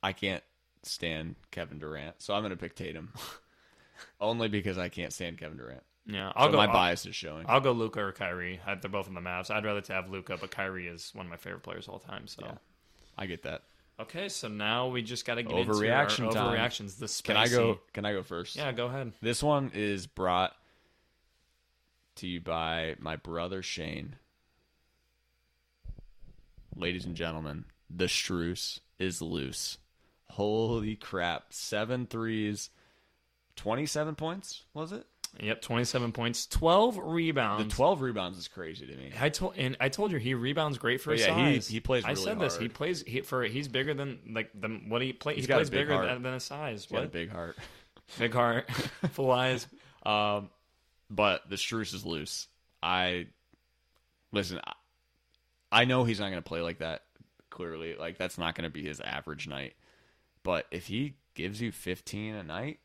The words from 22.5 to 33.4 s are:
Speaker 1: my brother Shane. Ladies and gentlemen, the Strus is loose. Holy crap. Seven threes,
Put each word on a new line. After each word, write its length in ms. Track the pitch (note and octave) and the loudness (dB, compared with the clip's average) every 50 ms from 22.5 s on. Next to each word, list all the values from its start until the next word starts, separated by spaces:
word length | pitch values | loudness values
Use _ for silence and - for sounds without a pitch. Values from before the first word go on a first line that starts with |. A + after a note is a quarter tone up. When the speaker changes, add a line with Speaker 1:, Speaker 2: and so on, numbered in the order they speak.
| E2 E2 E2 E2 D#2+ E2 D#2+ D#2+ D#2+ - | -2 0 0 0 0 0 0 -2 -4 -6
Speaker 1:
my 180 | - D#2 D#2+ | -6 -6 -6
brother 460 | D2+ - - E2 E2+ E2+ F#2 G2 F#2+ F2+ | -6 -6 -6 -4 -2 -2 -2 -4 -4 -4
Shane. 540 | - - F2+ D#2+ D#2+ D#2+ D2+ - - - - _ _ _ _ _ _ _ _ _ _ _ _ _ _ _ _ _ _ _ _ _ _ _ _ _ _ _ _ _ _ _ _ _ - - - - - - - - - - - - _ - - - - - | -6 -6 -4 -4 -6 -6 -6 -8 -10 -12 -16 _ _ _ _ _ _ _ _ _ _ _ _ _ _ _ _ _ _ _ _ _ _ _ _ _ _ _ _ _ _ _ _ _ -12 -12 -12 -14 -18 -18 -18 -18 -18 -18 -20 -20 _ -20 -20 -16 -14 -8
Ladies 280 | - F2 F2 F2+ F2+ F2 | -4 -2 -2 -2 -2 -4
and 100 | F2 F2 | -6 -4
gentlemen, 500 | E2 E2+ E2 D#2+ D#2 D#2 D2 D2 E2 - - - _ _ _ | -4 -4 -4 -4 -4 -6 -6 -6 -8 -10 -12 -18 _ _ _
the 180 | F2 F2 F#2 | -2 0 2
Strus 760 | F2 - - - - F2+ F2 E2+ E2+ F2+ - - - - - _ _ _ _ | 2 2 0 0 0 0 0 0 0 -2 -2 -4 -6 -8 -10 _ _ _ _
is 240 | F#2 F#2 F2 E2 E2 | -2 -2 -2 -4 -4
loose. 560 | E2 F#2 D#2+ C2+ C2 - - - - - - _ _ _ _ _ _ _ _ _ _ | -2 -2 -2 -2 -4 -4 -4 -6 -6 -6 -8 _ _ _ _ _ _ _ _ _ _
Holy 680 | - - G2+ G#2 G#2+ A2+ A2+ A2+ A#2+ A2+ G#2+ G#2+ A2 | -2 0 2 2 4 4 2 2 2 0 0 -2 -4
crap. 560 | G#2 - - - F#2+ F2 F2 E2+ C2+ - _ - | -4 -8 -6 -2 0 2 2 0 0 -4 _ -10
Seven 540 | - - - - G#2 A2 A2+ B2+ B2+ B2 | -8 -6 -2 0 0 0 0 0 -2 -2
threes, 640 | A2 - A2+ A2+ A2+ A2+ A2 G#2+ G#2 G#2 G2+ - - _ _ _ _ _ _ _ _ _ _ _ _ _ _ | -4 -4 -4 -2 0 0 2 2 0 0 -2 -6 -10 _ _ _ _ _ _ _ _ _ _ _ _ _ _